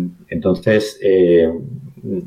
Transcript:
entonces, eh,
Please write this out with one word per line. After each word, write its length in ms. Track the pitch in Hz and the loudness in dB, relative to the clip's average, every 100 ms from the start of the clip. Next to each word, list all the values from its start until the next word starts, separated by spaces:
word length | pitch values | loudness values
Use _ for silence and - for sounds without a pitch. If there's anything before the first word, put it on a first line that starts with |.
| 90 - - | -6 -10 -10
entonces, 720 | - 95 92 113 107 - - | -4 -2 0 2 0 0 -2
eh, 480 | 98 92 87 85 82 82 - - - - 110 92 | 2 4 6 4 2 -2 -10 -14 -16 -14 -8 -8